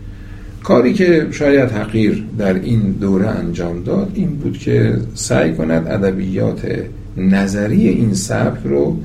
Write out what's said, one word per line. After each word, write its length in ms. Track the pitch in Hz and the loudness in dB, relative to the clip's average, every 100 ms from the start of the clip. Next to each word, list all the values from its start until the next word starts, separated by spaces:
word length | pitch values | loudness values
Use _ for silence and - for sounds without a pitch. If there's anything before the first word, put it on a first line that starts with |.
| - - - - - - | -14 -14 -16 -14 -14 -10
کاری 300 | - 120 - | 2 4 4
که 340 | - 180 160 - | 4 4 4 2
شاید 400 | 139 147 139 123 | 0 4 4 4
حقیر 520 | 104 110 110 104 87 - 113 | 0 -2 2 2 0 -4 -2
در 160 | 98 | 0
این 380 | 92 - 113 98 | 0 0 0 2
دوره 360 | 92 101 95 107 | 0 0 2 0
انجام 560 | 98 85 85 85 87 | -2 -4 -4 -4 -4
داد 280 | - 190 - | -2 -2 -2
این 160 | - 165 | -2 -2
بود 280 | - - - | -2 -4 -4
که 400 | 123 - 113 120 117 - | 0 2 2 0 -4 -8
سعی 380 | - 127 107 | -2 0 2
کند 340 | 82 80 82 160 | 0 0 0 0
ادبیات 800 | 120 98 95 95 101 110 - - - - - - 92 | 0 0 0 -2 0 -2 -2 -4 -6 -6 -12 -12 -2
نظری 680 | 92 98 98 101 107 175 - | 2 2 2 0 2 4 4
این 260 | - 110 | 4 2
سبک 460 | 95 - 110 113 - | 0 -2 0 0 -2
رو 340 | 131 143 151 170 | -2 0 0 -2